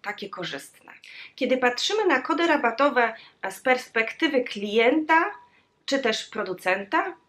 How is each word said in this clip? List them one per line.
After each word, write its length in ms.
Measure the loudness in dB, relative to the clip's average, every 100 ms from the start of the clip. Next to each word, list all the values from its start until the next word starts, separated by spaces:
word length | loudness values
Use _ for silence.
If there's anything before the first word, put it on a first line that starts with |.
takie 280 | -12 -10 -12
korzystne. 640 | -10 -10 -10 -14 _ -20 -20 -20 -20 -18 -4
Kiedy 220 | 0 2
patrzymy 480 | 2 2 0 0 2
na 160 | 2
kody 260 | 0 0 2
rabatowe, 680 | 2 0 2 2 2 0 -2 -16 _
e, 100 | -10
z 100 | -4
perspektywy 840 | 0 0 0 -2 -2 -2 0 0
klienta 880 | -2 -6 -2 2 4 2 4 2 2 -4 -18 _ _ _ -4
czy 140 | 0
też 240 | 0 -2
producenta, 920 | -6 -8 -6 -4 -2 -2 0 -2 -2 -8